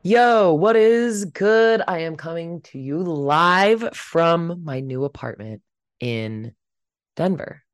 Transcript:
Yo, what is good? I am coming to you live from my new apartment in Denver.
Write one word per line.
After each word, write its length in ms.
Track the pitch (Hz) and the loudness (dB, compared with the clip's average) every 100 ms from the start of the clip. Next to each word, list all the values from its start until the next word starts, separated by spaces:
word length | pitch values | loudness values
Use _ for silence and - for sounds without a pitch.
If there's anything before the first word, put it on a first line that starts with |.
Yo, 520 | 175 233 240 226 190 | 2 4 4 4 4
what 240 | 151 208 226 | 4 4 4
is 480 | 220 233 240 208 196 | 4 4 0 -4 -8
good? 560 | - 196 220 226 220 - | -2 2 4 4 2 -2
I 140 | 175 | -4
am 160 | 165 151 | -6 -10
coming 460 | 160 165 170 170 | -10 -10 -10 -12
to 180 | _ 135 | _ -14
you 200 | 135 151 | -8 -6
live 920 | 180 151 139 151 175 180 202 226 233 | -4 -4 0 4 4 4 2 2 -2
from 720 | - - 165 165 170 170 175 | -10 -4 0 2 2 -2 -8
my 160 | 160 131 | -8 -8
new 240 | 135 127 | -6 -6
apartment 580 | 139 - 123 - 110 107 _ _ _ _ | -6 -6 -12 -12 -14 -14 _ _ _ _
in 540 | 123 113 110 110 117 _ _ _ _ _ _ - | -6 -6 -6 -10 -12 _ _ _ _ _ _ -4
Denver. 460 | 180 170 - - _ | -4 -4 -8 -16 _